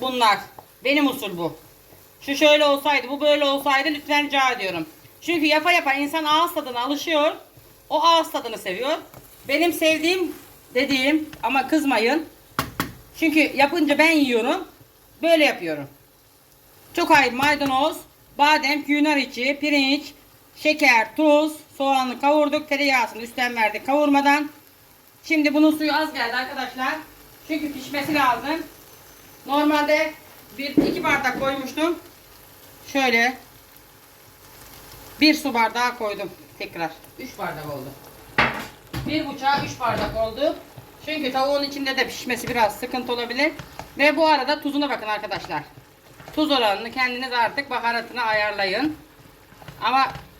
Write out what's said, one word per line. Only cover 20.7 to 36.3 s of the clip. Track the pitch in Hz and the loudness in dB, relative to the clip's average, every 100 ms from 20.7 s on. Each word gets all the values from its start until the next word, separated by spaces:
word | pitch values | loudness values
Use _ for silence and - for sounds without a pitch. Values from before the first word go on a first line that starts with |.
| 302 285 240 - - | 2 4 4 2 2
tuz, | 311 294 311 302 - - | 4 4 2 -4 -14 -4
soğanı | 277 269 254 247 | 0 0 -2 -2
kavurduk. | 277 302 294 302 302 | 2 4 2 0 -2
Tereyağısını | 277 285 262 226 214 | -2 2 2 0 -6
üstten | 233 - 247 233 | -10 -4 -4 0
verdik | 214 208 - | 0 0 0
kavurmadan. | 285 294 277 277 294 294 - - - - _ - _ | 2 4 4 4 2 0 -10 -20 -20 -20 _ -20 _
Şimdi | - 320 294 | -2 0 2
bunun | 294 311 311 | 4 4 4
suyu | 302 | 0
az | 285 311 | -2 -2
geldi | 269 247 254 | -4 -4 -4
arkadaşlar. | 262 262 247 254 262 311 - - - - - | -6 -8 -8 -6 -6 -6 -10 -20 -20 -18 -8
Çünkü | 311 294 | -6 -6
pişmesi | 277 - 285 285 | -10 -8 -6 -2
lazım. | 294 262 233 254 330 - - - - - - - - 247 | 0 2 0 -2 -6 -8 -18 -20 -20 -20 -20 -20 -16 -2
Normalde | 285 302 302 294 302 311 - - - - - | 0 2 2 2 0 0 -6 -20 -20 -18 -10
bir, | 277 | -2
iki | - - - | 0 0 0
bardak | 311 277 269 - | -2 0 -2 -2
koymuştum. | 269 277 254 302 320 339 - - - - - - - - - | -4 -4 -6 -4 -4 -4 -10 -20 -20 -20 -20 -20 -20 -20 -6
Şöyle | 277 262 233 240 254 - - - - - - - - - - - - - - - - - - | -2 2 2 0 -2 -14 -20 -20 -20 -20 -20 -20 -20 -20 -20 -20 -20 -20 -20 -20 -20 -10 2
bir | 302 | 4
su | 302 277 | 4 0
bardağı | 240 226 240 247 233 | 0 0 0 -2 -2
koydum | 214 196 196 | -6 -6 -10